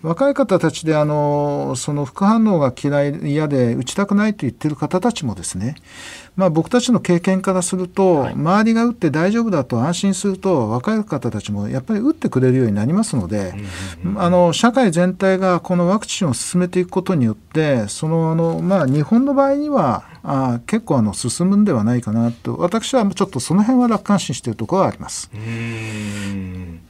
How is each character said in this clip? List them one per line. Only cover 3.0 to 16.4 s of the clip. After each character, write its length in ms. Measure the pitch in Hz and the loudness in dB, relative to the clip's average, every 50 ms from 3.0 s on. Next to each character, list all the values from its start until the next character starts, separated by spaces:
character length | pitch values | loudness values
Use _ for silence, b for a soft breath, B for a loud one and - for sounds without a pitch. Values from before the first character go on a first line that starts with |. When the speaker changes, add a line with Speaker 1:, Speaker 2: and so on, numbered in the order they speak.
| 143 | 0
Speaker 1:
い、 280 | 143 139 - - 147 | 0 -2 -4 -4 -2
嫌 160 | 143 151 156 147 | 0 0 0 0
で 260 | 143 131 123 117 120 | 2 2 2 2 0
打 100 | 135 127 | -2 -4
ち 100 | - - | -4 -2
た 120 | - 202 | -2 0
く 80 | 196 202 | 2 2
な 120 | 202 208 214 | 2 2 0
い 40 | |
と 60 | 202 - | -2 -2
言 80 | 151 123 | -4 -4
っ 20 | - | -4
て 120 | - - | -2 -4
る 80 | 151 151 | -4 -2
方 240 | - 151 143 - 185 | -2 -4 -2 -2 0
た 140 | 185 240 | 0 0
ち 140 | 226 - 160 | -2 0 -6
も 80 | 117 98 | -6 -6
で 80 | 90 | -6
す 140 | 82 - - | -10 -8 -6
ね、 180 | 90 95 123 151 B B B B B B B B B B B B | -6 -6 -6 -6 B B B B B B B B B B B B
ま 100 | 185 190 | 2 2
あ、 40 | 180 | 2
僕 200 | 151 165 160 - | 2 2 0 2
た 100 | - 247 | 0 0
ち 100 | 240 247 | 2 2
の 100 | 240 165 | 0 2
経 200 | - - 175 170 | 2 2 0 2
験 220 | 175 190 185 185 | 2 0 0 0
か 100 | 185 196 | 0 0
ら 80 | 185 185 | 0 0
す 160 | 180 - 196 | -2 -2 -4
る 100 | 180 185 | -4 -6
と、 280 | 180 - - 190 185 175 143 | -6 0 2 4 4 4 2
Speaker 2:
は 100 | 127 117 | 2 -2
い。 20 | |
Speaker 1:
周 320 | - - 143 165 185 214 220 | -2 -2 0 2 4 4 4
り 80 | 226 | 4
が 140 | 226 226 233 | 4 2 2
打 60 | 240 | 0
っ 20 | 240 | 0
て 160 | - - 156 | 0 0 0
大 200 | 127 156 170 196 | 2 2 2 2
丈 120 | 214 233 | 2 0
夫 80 | 233 226 | 0 0
だ 140 | 185 147 123 | 0 0 0
と 180 | - 127 113 | 0 0 0
安 100 | 123 160 | 0 0
心 220 | 175 175 - 196 190 | 0 0 0 0 0
す 120 | - - | 0 -2
る 120 | 202 190 185 | -4 -4 -2
と、 320 | - 190 180 139 113 107 | 0 0 2 2 2 0
若 260 | 113 123 - 208 220 | -2 -2 -2 0 -2
い 80 | 220 208 | -2 -2
方 260 | - 156 139 - 117 | -2 -6 -4 -4 -4
た 120 | 104 104 | -4 -4
ち 100 | - - | -6 -4
も 160 | 104 101 101 - | -4 -4 -4 -4
や 120 | 127 135 | -4 -6
っ 20 | |
ぱ 100 | - - | -4 -2
り 80 | 220 202 | -2 0
打 120 | 233 294 | 0 0
っ 20 | 320 | 0
て 160 | - - - | 0 -4 0
く 100 | - 127 | 2 2
れ 100 | 127 127 | 4 4
る 60 | 127 | 4
よ 80 | 131 127 | 4 2
う 20 | 113 | 2
に 40 | |
な 100 | 101 104 | 2 0
り 120 | 107 131 165 | 0 0 0
ま 100 | 202 226 | 0 0
す 100 | - - | 0 -2
の 140 | 127 90 82 | -4 -2 -2
で、 80 | 107 | -4
Speaker 2:
う 40 | 104 | -4
ん 20 | 98 | -4
う 0 | |
ん 80 | 90 | -6
う 560 | 90 101 104 95 87 87 95 92 85 - - 175 | -8 -10 -12 -12 -12 -12 -12 -12 -12 -8 -6 -6
ん 80 | 202 | -4
う 20 | 208 | -2
ん。 20 | |
Speaker 1:
あ 80 | 185 175 | 0 2
の、 220 | 180 180 180 170 156 | 4 4 4 4 2
社 180 | - - 240 | 2 2 2
会 180 | 226 269 254 196 | 4 4 2 4
全 240 | 151 170 180 185 185 | 4 2 0 0 0
体 240 | 185 196 190 190 185 | 0 2 2 2 2
が 220 | 190 185 180 170 | 2 0 0 0
こ 160 | 170 - 180 | 0 0 0
の 100 | 175 175 | 2 2
ワ 120 | 175 196 214 | 2 0 0
ク 80 | - | -2
チ 180 | - - - 196 | -6 -4 -2 -2
ン 40 | 147 | -2
を 40 | |
進 280 | 120 - | -2 -2